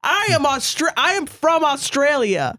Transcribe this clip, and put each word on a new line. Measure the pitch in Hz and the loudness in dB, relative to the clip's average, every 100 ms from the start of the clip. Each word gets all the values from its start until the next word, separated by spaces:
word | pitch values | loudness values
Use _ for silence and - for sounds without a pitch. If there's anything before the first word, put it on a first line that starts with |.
I | - 381 415 | 0 0 2
am | 339 | 2
Austra-, | 285 269 - - 320 - | 2 0 -4 -2 -2 0
I | 285 | 0
am | 392 320 | 0 -4
from | - 311 330 | -2 2 2
Australia. | 311 277 - 269 277 294 226 185 135 | 2 0 -2 0 2 2 0 0 -2